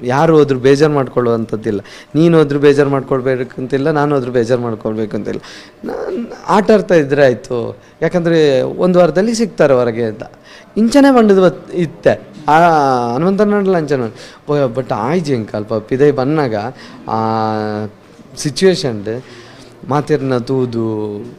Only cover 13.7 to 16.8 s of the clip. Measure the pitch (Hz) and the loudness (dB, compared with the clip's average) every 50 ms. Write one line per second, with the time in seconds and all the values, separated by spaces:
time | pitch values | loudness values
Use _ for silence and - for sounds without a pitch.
13.7 | 185 170 156 139 147 131 120 110 101 - - - - - _ - 147 147 139 123 | 0 0 0 -2 -2 -2 -4 -6 -8 -14 -20 -20 -20 -20 _ -4 -2 0 0 -2
14.7 | 117 127 127 117 135 107 104 123 160 185 160 143 135 117 104 95 - 107 104 104 | -2 -6 -4 -4 -4 -4 -2 -2 -2 -2 -2 -2 -4 -4 -4 -6 -8 -8 -6 -4
15.7 | 113 110 104 - 131 127 143 147 131 127 127 139 156 160 147 123 107 101 104 123 | -6 -6 -4 -4 0 2 2 2 2 0 -2 -2 -2 -2 -2 -2 -4 -6 -6 -8
16.7 | 127 - | -12 -14